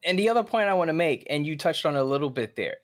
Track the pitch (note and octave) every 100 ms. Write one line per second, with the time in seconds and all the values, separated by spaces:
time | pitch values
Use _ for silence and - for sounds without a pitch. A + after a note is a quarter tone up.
0 | E3 F#3 G#3 A#3 A3 A3+ G#3 F#3 E3 D#3+
1 | E3+ B2+ - D3 D3 D3+ E3+ D#3+ D#3+ C#3+
2 | C3+ C#3 D3 B2+ A2 - F2 -